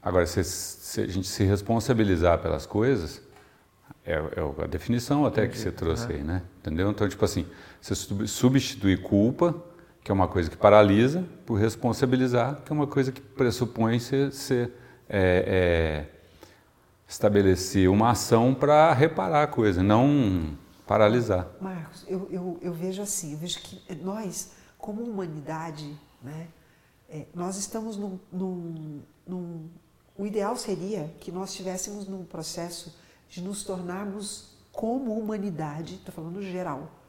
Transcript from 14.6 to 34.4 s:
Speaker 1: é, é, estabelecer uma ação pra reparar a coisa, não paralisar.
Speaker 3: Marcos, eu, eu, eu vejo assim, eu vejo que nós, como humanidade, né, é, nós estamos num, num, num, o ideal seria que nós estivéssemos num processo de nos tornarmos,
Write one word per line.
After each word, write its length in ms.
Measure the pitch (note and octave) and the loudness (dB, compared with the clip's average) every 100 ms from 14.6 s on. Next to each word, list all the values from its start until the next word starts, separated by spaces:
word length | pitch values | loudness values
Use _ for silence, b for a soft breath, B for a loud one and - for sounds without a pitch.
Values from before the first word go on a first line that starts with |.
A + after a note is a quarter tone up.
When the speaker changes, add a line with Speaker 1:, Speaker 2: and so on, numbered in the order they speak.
| A#2+ B B B _ | 0 B B B _
Speaker 1:
é, 1000 | G2+ F#2 F2+ - F#2+ F2 E2 E2 D2+ D2+ | 2 4 4 4 2 4 4 2 -2 -6
é, 100 | - b b b b b b b _ _ | -14 b b b b b b b _ _
estabelecer 800 | - G#2+ G2+ G2 F2+ - G2+ F#2 | 0 4 6 6 4 2 4 6
uma 200 | G2+ A2+ | 6 4
ação 440 | A2+ - A2+ B2 | 2 4 4 4
pra 380 | C3 C#3+ D3+ D#3+ | 2 4 6 6
reparar 500 | C3 D#3+ E3 F#3 D3+ | 6 2 2 0 2
a 40 | D3 | 2
coisa, 340 | D3 G#2+ F2 | 2 2 4
não 760 | F#2+ G#2+ C3+ D3 A#2 F2+ D#2+ D2+ - - - | 4 6 6 4 2 0 -2 -8 -16 -20 0
paralisar. 640 | G#2 G#2+ A#2+ A2 F2+ F2 - | 4 6 4 2 0 -2 -8
Speaker 3:
Marcos, 440 | F#3+ F3+ D#3 - - | -10 -10 -12 -16 -8
eu, 220 | F#3 G3 | -8 -6
eu, 280 | F3+ F3+ E3+ | -6 -6 -8
eu 100 | F3 | -8
vejo 300 | E3 F#3 F#3+ | -6 -6 -6
assim, 300 | G3+ - D#3 | -6 -6 -6
eu 60 | D3+ | -10
vejo 200 | F3 - | -8 -10
que 220 | - G3 - E3+ | -10 -20 -14 -10
nós, 560 | F3+ G#3 G3+ - - b b b | -8 -6 -8 -10 -12 b b b
como 240 | - G#3+ | -12 -8
humanidade, 960 | A#3 G3+ F3+ D3+ C#3+ D#3+ E3 D3+ D3+ D3 _ _ | -8 -6 -8 -10 -10 -8 -8 -12 -14 -16 _ _
né, 240 | B2+ D#3 E3 _ b b b b _ | -16 -14 -16 _ b b b b _
é, 160 | D#3 - | -16 -14
nós 220 | F3 F3 G3 | -8 -8 -6
estamos 400 | G3+ A3+ A3 G#3+ | -8 -8 -8 -8
num, 240 | G3+ F#3 - | -8 -10 -10
num, 680 | F#3 F#3+ F3+ E3+ D#3+ D#3 D3 - _ - | -8 -6 -6 -8 -10 -12 -14 -16 _ -12
num, 420 | F#3 F3 E3 D#3+ E3+ _ _ _ - | -10 -8 -12 -14 -20 _ _ _ -10
o 80 | G3+ | -6
ideal 300 | G#3 G3 A#3+ | -4 -4 -4
seria 560 | - F3+ F3+ G#3 D3+ - | -6 -6 -4 -6 -8 -12
que 120 | - | -12
nós 180 | F3+ F#3+ | -10 -10
estivéssemos 560 | - F#3 F#3 G#3 G#3 G3 | -8 -8 -6 -8 -10 -10
num 180 | F#3+ | -12
processo 720 | E3+ F3 D#3 - E3+ E3+ - b b b b | -12 -12 -10 -8 -10 -12 -16 b b b b
de 140 | - | -12
nos 220 | F3+ G#3 | -10 -10
tornarmos, 880 | G3+ F#3 F3 F#3 G#3 G3 G3+ - | -8 -8 -6 -8 -8 -10 -10 -12